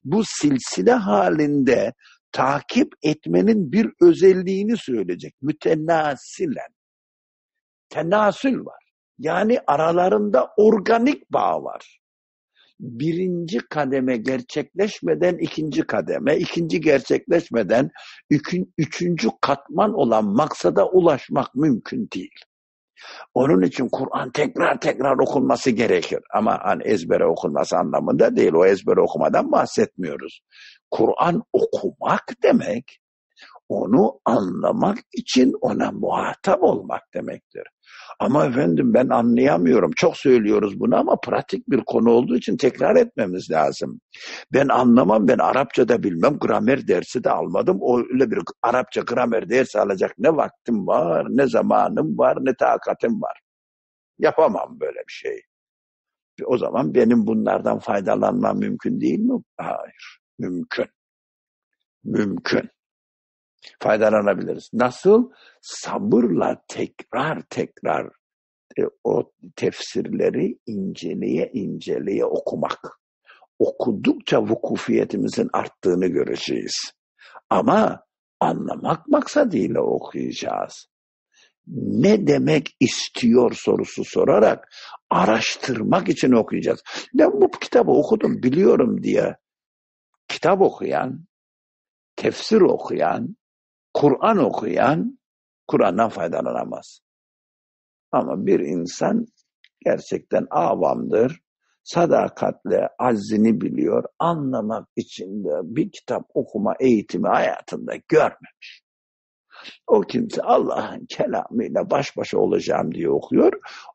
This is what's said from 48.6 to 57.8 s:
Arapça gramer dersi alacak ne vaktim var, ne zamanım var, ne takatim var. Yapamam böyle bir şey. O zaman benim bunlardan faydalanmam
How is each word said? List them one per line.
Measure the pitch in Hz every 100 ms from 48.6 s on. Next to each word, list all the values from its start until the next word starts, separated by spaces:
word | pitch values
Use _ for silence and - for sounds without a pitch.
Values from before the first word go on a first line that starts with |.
Arapça | 120 127 127 110
gramer | 110 123 120 110 92
dersi | 127 120 104
alacak | 101 95 98 -
ne | 151 151
vaktim | 104 - - 110 95
var, | 113 170 - -
ne | 117 135
zamanım | 113 101 107 90 110 156 -
var, | 127 -
ne | 131 117
takatim | 127 113 - - 117 107
var. | - - _ _ _ _ _ _ _ -
Yapamam | 156 151 151 101 - -
böyle | - - -
bir |
şey. | - - 55 - _ _ _ _ _ _ _ _ - -
O | 123
zaman | 80 113 151
benim | 123 117 120 107
bunlardan | 110 107 98 113
faydalanmam | 110